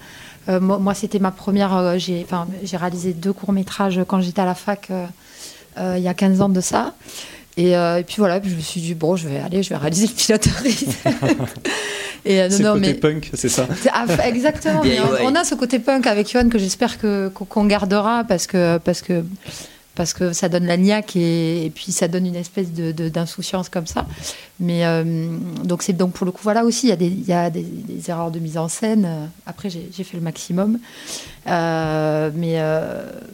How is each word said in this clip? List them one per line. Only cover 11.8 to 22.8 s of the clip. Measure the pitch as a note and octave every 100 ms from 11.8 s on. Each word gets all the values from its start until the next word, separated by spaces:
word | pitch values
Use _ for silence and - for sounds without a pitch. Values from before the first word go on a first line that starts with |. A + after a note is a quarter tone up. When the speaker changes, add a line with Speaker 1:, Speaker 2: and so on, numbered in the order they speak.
| - - - - G3
Speaker 1:
Et, | F#3+
euh, | F#3
non, | G3+
Speaker 2:
C'est |
Speaker 1:
non, | G#3+
Speaker 2:
côté | G#3 D3+
Speaker 1:
mais | C#3
Speaker 2:
punk, | D3+ D#3 -
c'est | C3+ B2
ça. | C3+ B2+ F3
Speaker 1:
C'est, | C4
ah, | - A#3
fa-, | E3 B3
exactement, | A#3+ D4+ D4+ D#4 D#4
mais | C4+
Speaker 3:
D | B3+
I |
Y. | - B3+
Speaker 1:
on, | B3
on | D#4+
a | -
ce | C4+
côté | B3 B3+
punk | B3+ C4+ A#3+
avec | G#3 G#3
Johan | B3 A#3+
que | A3+
j'espère | F#3+ - A#3 -
que, | G#3+ G3+ F#3+
qu'on, | F#3+ F#3+
qu'on | G#3+ G#3
gardera | G3+ F#3+ G#3 G#3 A#3 A#3
parce | F3 -
que, | F#3 E3+ E3+
parce | F3+ E3+
que, | - F3 E3+ G3 - - - - _ -
parce | E3
que | - F3+
ça | E3+ F3
donne | F3 F3
la | F3
niaque | G3 G#3+ G#3 F3+
et, | E3+ E3 D#3+ E3+ D#3+
et |
puis | - -
ça | - E3+
donne | F3+ F3+
une | F3
espèce | E3+ G3+ F3
de, | E3